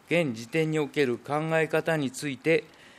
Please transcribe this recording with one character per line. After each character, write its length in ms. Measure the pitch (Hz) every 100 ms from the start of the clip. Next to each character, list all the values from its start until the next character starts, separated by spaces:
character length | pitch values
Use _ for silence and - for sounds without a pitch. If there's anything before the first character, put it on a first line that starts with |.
| -
現 280 | 165 151 113
時 140 | 117
点 220 | 160 160
に 80 | 156
お 100 | 139
け 160 | 151 131
る 120 | 117
考 260 | - 147 160
え 160 | 160 151
方 260 | 160 170 160
に 160 | 131
つ 160 | - 147
い 100 | 127
て 280 | 156 156 - - -